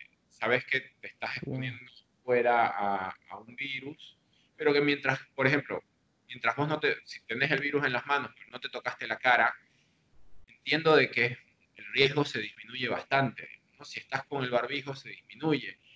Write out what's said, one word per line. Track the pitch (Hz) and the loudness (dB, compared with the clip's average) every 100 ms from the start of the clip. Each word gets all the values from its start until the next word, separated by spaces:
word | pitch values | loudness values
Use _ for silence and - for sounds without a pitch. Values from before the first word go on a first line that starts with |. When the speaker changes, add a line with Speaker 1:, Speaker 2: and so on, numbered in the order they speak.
| - _ _ | -18 _ _
Speaker 1:
sabes | - 113 123 - | -4 2 2 2
que | 135 - _ | -4 -4 _
te | 101 | -20
estás | - 110 | -10 -8
Speaker 2:
Sí. | 131 | -8
Speaker 1:
exponiendo | - 131 127 113 127 - _ _ | -6 -6 -6 -10 -18 -20 _ _
fuera | 123 123 120 117 110 | 0 2 4 4 2
a, | 104 101 98 92 - _ | 0 -2 -2 -4 -10 _
a | 98 | -20
un | 110 123 | -18 -12
virus, | 139 135 135 160 - _ _ _ _ - | -10 -8 -12 -14 -20 _ _ _ _ 0
pero | 151 | 4
que | 143 | 4
mientras, | 147 143 131 135 - - | 4 4 2 -2 -6 2
por | 131 | 4
ejemplo, | 147 - 95 _ _ _ _ _ | 4 -2 -8 _ _ _ _ _
mientras | 123 117 131 | -4 -2 0
vos | 147 | -2
no | 151 | 0
te, | 139 - - | 0 -2 -8
si | - - | -18 -8
tenés | 117 147 | -2 0
el | 135 | 0
virus | 143 147 139 | 0 0 0
en | |
las | 120 135 | -2 0
manos, | 143 117 - | -2 -2 -14
pero | - | -16
no | 127 | -12
te | - | -10
tocaste | - - - 117 | -6 -8 -8 -8
la | 110 | 0
cara, | 127 117 117 - _ _ _ _ _ - - - - | 4 6 4 0 _ _ _ _ _ -20 -18 -16 -18
entiendo | - 131 151 160 147 | -14 -2 2 6 6
de | 123 | 6
que | 117 117 127 _ _ _ - | 2 0 -2 _ _ _ -20
el | 107 | -6
riesgo | 120 139 147 143 | 2 4 4 -2
se | 120 | -2
disminuye | 104 - 110 127 123 | -8 -12 -16 -6 -4
bastante, | 101 - 139 123 95 73 - _ _ | -4 0 2 2 -4 -18 -20 _ _
¿no? | - | -16
Si | 110 | -14
estás | - 131 - | -8 -8 -6
con | 143 | -6
el | 123 | -2
barbijo, | 120 123 139 135 135 | -2 -2 -6 -8 -12
se | 113 | -14
disminuye. | 98 _ 107 160 135 98 - _ | -18 _ -6 0 0 -2 -16 _